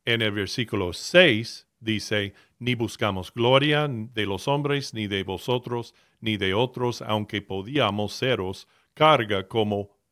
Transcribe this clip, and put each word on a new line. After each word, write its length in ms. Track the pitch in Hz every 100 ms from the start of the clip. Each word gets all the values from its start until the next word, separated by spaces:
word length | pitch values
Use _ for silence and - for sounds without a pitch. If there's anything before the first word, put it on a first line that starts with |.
| -
en 160 | 117
el 100 | 110
versículo 600 | 104 98 - 110 107 90
seis, 720 | - - 175 175 107 117 - _ _
dice: 560 | 110 107 - 107 98 - _ -
"Ni 160 | 120 117
buscamos 580 | 110 - 110 95 90
gloria 540 | - 117 135 147 147 147
de 360 | 117 110 110 101
los 200 | 95 -
hombres, 460 | 143 143 143 135
ni 140 | 110 104
de 160 | 98
vosotros, 720 | 95 92 - 123 120 120 117 _ _ -
ni 140 | 110 104
de 180 | 95
otros, 480 | 98 127 123 123 113
aunque 400 | 117 107 107 104
podíamos 720 | 98 95 98 143 107 101 104
seros 560 | - 127 113 92 95 - _ _
carga 540 | - 156 143 107 98 95
como 420 | 113 107 101 98 _ _